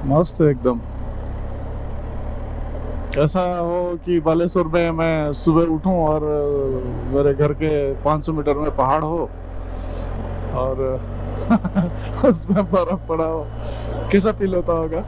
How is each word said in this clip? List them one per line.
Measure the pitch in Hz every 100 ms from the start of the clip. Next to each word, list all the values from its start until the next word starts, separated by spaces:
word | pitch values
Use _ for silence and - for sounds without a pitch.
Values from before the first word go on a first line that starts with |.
| 135
मस्त | 147 175 -
एकदम। | 156 131 131 120 - - - - - - - - - - - - - - - - - - - - - - - -
ऐसा | 151 185 180 175
हो | 170 175 175 170 175
कि | 175
बालेश्वर | 156 165 170 185
में | 165 170 170
मैं | 165 165 160 147
सुबह | 143 170 160 165
उठूं | 160 190 180 156
और | 151 151 151 143 143 135 131 123 123 123
मेरे | 135 143
घर | 139 147
के | 147 156 151 139 135
पाँच | 143 151 143
सौ |
मीटर | 156 147
में | 143 151 139
पहाड़ | 131 151
हो | 156 170 127 - - - - - - - - - - - - 131
और | 131 131 131 131 - - - - -
<laughs> | 226 185 196 170 - - - 262
उसमें | 180 - 202 185
बर्फ | 185 170 185 -
पड़ा | 160 160
हो, | 160 143 - - - - - -
कैसा | 202 208
feel | 214 196 185
होता | 175
होगा? | 165 160 160